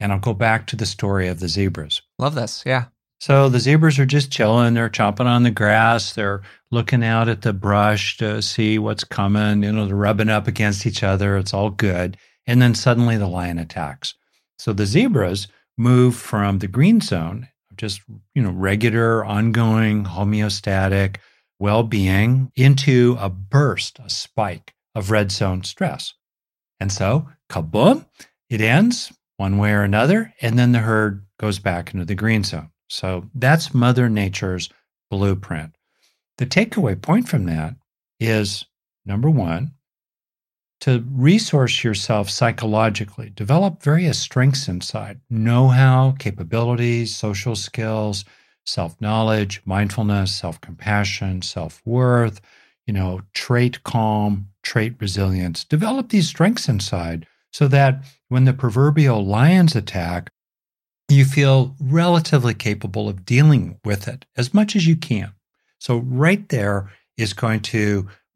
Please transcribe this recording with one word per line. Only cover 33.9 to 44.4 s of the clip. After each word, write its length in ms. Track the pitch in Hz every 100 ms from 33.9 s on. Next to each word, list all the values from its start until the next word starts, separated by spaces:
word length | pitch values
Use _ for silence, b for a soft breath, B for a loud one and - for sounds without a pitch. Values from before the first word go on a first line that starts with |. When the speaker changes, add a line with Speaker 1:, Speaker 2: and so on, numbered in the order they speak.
| 127 120
Speaker 1:
Nature's 600 | 107 98 95 95 90 - b b _ -
blueprint. 640 | 98 101 98 98 80 80 _ _ _ _ _ _ -
The 80 | 127
takeaway 540 | - 226 - 139 95
point 280 | - 196 247
from 180 | 156 92
that 280 | 80 78 131 _ _ _ -
is, 440 | 113 110 101 98 - _ _ _ 98
number 240 | 101 139
one, 420 | 151 87 82 147 - _ _ _ _ _ _ _ _ _ -
to 240 | - 123 117
resource 720 | 135 135 208 - 151 120 -
yourself 460 | 120 101 - 107 101
psychologically, 1000 | - 117 113 113 107 110 104 104 - 110
develop 480 | - 104 151 196 165
various 360 | 143 160 175 -
strengths 500 | - -